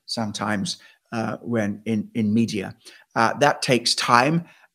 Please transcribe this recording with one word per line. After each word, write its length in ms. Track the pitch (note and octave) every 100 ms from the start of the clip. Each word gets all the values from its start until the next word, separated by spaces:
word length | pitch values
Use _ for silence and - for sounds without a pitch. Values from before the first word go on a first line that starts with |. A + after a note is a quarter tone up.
| -
sometimes, 720 | - A2 - G#2 G#2 A#2 - - _ _
uh, 240 | A2+ A2+ -
when 440 | - A#2 G#2 G#2 -
in, 220 | A2 -
in 180 | A#2+ G#2+
media. 420 | A2 A2 G#2 F#2 - - - _ C3
Uh, 180 | A#2 G2+
that 240 | C#3+ -
takes 320 | - B2 - -
time, 480 | - A#2+ C3+ E3+ E3+ _ _